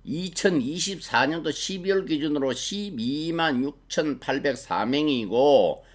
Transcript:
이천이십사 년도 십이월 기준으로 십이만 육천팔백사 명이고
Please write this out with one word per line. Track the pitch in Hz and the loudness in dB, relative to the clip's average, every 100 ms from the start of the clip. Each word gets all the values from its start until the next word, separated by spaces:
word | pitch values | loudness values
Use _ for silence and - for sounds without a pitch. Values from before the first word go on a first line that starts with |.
이천이십사 | - 147 185 - 202 170 123 170 180 185 - 117 135 | -8 -6 -6 0 2 2 0 -2 -4 -6 0 2 2
년도 | 165 160 | 0 -4
십이월 | 131 - 190 185 196 170 | -4 -4 -4 0 0 0
기준으로 | 156 151 147 135 | -2 0 0 0
십이만 | 123 - 196 208 143 117 143 160 165 165 127 | -2 -4 -6 -6 -4 -4 -2 -2 0 0 0
육천팔백사 | 139 147 - - 156 127 - 135 143 123 - 87 107 | -2 -6 -8 -2 -2 -2 -2 -2 0 -4 -4 -2 0
명이고 | 139 151 131 107 110 139 135 90 71 - | 2 2 0 0 4 6 6 6 0 -8